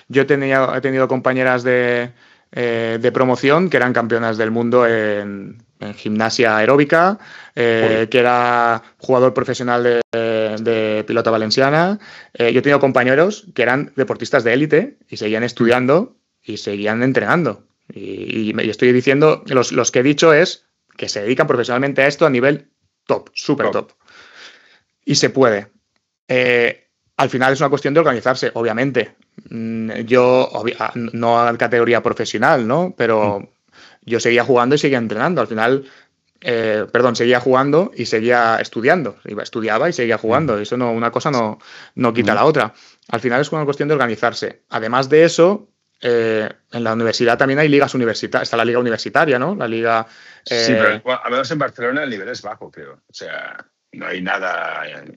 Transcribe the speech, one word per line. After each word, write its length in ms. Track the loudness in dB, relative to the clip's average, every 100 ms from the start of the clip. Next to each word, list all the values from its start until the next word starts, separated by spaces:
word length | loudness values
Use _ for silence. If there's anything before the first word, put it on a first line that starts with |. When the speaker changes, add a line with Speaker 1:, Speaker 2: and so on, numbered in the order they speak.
| -2
Speaker 1:
Yo 180 | 0 2
tenía, 460 | 0 2 2 0
he 60 | -2
tenido 260 | -2 0 0
compañeras 560 | 0 0 0 0 0
de, 500 | 0 0 0 -2 -4 -12 _ _ _
eh, 480 | -6 -4 -2 -4 -2
de 120 | 0
promoción 560 | 2 0 2 2 2 2
que 80 | 0
eran 160 | 2
campeonas 460 | 0 0 -2 -2 -2
del 120 | -2
mundo 360 | -2 2 2 4
en, 760 | 2 0 -4 -6 -10 -14 -18 _ -16
en 140 | -14
gimnasia 600 | -10 -4 0 0 2 2 2
aeróbica, 640 | 4 4 4 4 2 0 -12 -20 -12
eh, 440 | -2 0 2 2 0
Speaker 2:
Uy. 60 | 2
Speaker 1:
que 120 | 2
era 640 | 4 2 2 2 2 0 -6 -10
jugador 360 | 0 4 4
profesional 480 | 2 -4 -4 -2 0
de, 180 | 2 0 -2
de 920 | -4 -2 -2 -2 -2 -2 0 0 -2 -2
pelota 240 | 0 0
valenciana. 680 | 0 0 0 2 2 0 -2 -8 -20 -14
Eh, 220 | -2 2
yo 60 | 2
he 20 |
tenido 180 | 4 2
compañeros 640 | 2 2 2 2 2 -2 -10
que 80 | -2
eran 300 | 0 0 -2 -4
deportistas 480 | -4 -4 0 0
de 100 | 2
élite 420 | 2 2 2 0 -12 -18
y 80 | -6
seguían 240 | -4 -2
estudiando 720 | -2 0 2 2 4 2 0 _ _ _
y 140 | -12 -10
seguían 460 | -6 -4 -2 0
entrenando. 640 | 0 0 0 0 0 -6 _ _ _
Y, 560 | -16 -14 -12 -6 -4 -2
y 60 |
me, 100 | -2
y 60 | -2
estoy 220 | 2 4
diciendo, 520 | 4 4 4 4 2 0
los, 240 | 0 0
los 180 | 0 0
que 80 | 2
he 40 |
dicho 300 | 2 4 6
es 320 | 6 4 -2 _ _ _ -12
que 140 | -8
se 100 | -6
dedican 260 | -2 0 0
profesionalmente 540 | 0 -2 -2 -2 0
a 60 | 0
esto 180 | 2
a 60 | 0
nivel 400 | 2 0 -2 _ _ _ _
top, 240 | -4 -4 -6
súper 320 | -10 -4 -2 -2
Speaker 2:
Top. 180 | -2 -8
Speaker 1:
top. 100 | _ _ -20 -20 -20 -20 -20 _ _ _ _
Y 120 | -2 0
se 140 | 0
puede. 360 | 4 2 2 -4 _ _ _ _ _ -4
Eh, 580 | 0 2 2 2 -2 _ _ _ 0
al 120 | 0
final 240 | 2 2
es 60 | 2
una 100 | 0
cuestión 220 | 0 2
de 60 | 2
organizarse, 540 | 2 0 -2 -2 -2
obviamente. 640 | -2 -2 -2 -2 -2 -4 _ _ -20 -16
Mm, 400 | -10 -8 -6 -6 -6
yo, 460 | 2 4 6 4 2
obvi-, 240 | -4 -6 -6
a-, 140 | -6
no 460 | -6 -8 -2 0 2
a 180 | 2 0
categoría 460 | 0 2 2 2
profesional, 640 | 0 -4 -4 0 2 2 2
¿no? 260 | 0 -2 -2
Pero 440 | 0 2 0 -2
Speaker 2:
Mm. 80 | -10 _ _ _ -20 _
Speaker 1:
yo 180 | -6 -2
seguía 240 | 2 2
jugando 320 | 4 2 4 2
y 20 |
seguía 200 | 2 0
entrenando. 420 | -2 -4 -2 -2
Al 80 | -4
final, 420 | -2 0 -2 -4 -20 _ _ _ _
eh, 460 | -6 -4 -2 -2 -2
perdón, 240 | 0 0 0
seguía 240 | 2 2
jugando 500 | 2 2 2 0 0 -6
y 100 | -4
seguía 520 | -2 0 2 2 0
estudiando. 560 | -4 -4 0 0 -2 -10
Iba, 180 | -12 -12
estudiaba 460 | -8 -6 -2 0 -2
y 40 |
seguía 260 | -2 -2 -2
jugando. 380 | 0 0 0 -4
Speaker 2:
Mm. 60 |
Speaker 1:
Eso 140 | -4 -4
no, 160 | -2
una 180 | -2 -2
cosa 220 | -2 -2
no, 260 | -2 -4 -8 -18 -20 -14 -2
no 180 | -2
quita 180 | 0 0
Speaker 2:
Mm. 40 | 2
Speaker 1:
la 80 |
otra. 280 | 2 2 -2 -6 -20 _ -8
Al 100 | -4
final 220 | -2 -2
es 100 | -2
una 140 | -4
cuestión 240 | -4 -2 -2
de 60 |
organizarse. 680 | 0 0 0 -4 -4 -10 -10 -10
Además 400 | -6 -2 -2 4
de 160 | 4
eso, 440 | 6 6 4 2 -8 _ _ _
eh, 480 | 0 0 0 -2 -4 -10 _
en 140 | -6
la 80 | -2
universidad 440 | 0 0 2 2 4
también 200 | 2 2
hay 100 | 4
ligas 240 | 4 2
universita-, 480 | 0 -2 -2 -4 -4
está 140 | -2 0
la 80 |
liga 140 | 0 0
universitaria, 580 | -2 -4 -2 0 2 0
¿no? 160 | -2 -4
La 100 | -6
liga, 400 | -2 0 -2 -4 -14 -20 -16
Speaker 2:
Sí, 100 | -6 -2 0
Speaker 1:
eh, 40 | 2
Speaker 2:
pero, 200 | 2 0
bueno, 180 | -4 -4
al 60 | -4
menos 180 | -4 -4
en 80 | -4
Barcelona 460 | -6 -6 -6 -4
el 60 | -6
nivel 180 | -10 -10
es 120 | -12
bajo, 280 | -12 -16 -18
creo. 240 | -20 -20
O 180 | -20 _
sea, 420 | -18 -14 -14 -14 -18 -20 _ _
no 120 | -14 -10
hay 160 | -8
nada 600 | -6 -6 -4 -6 -8 -10 -12 -14 -20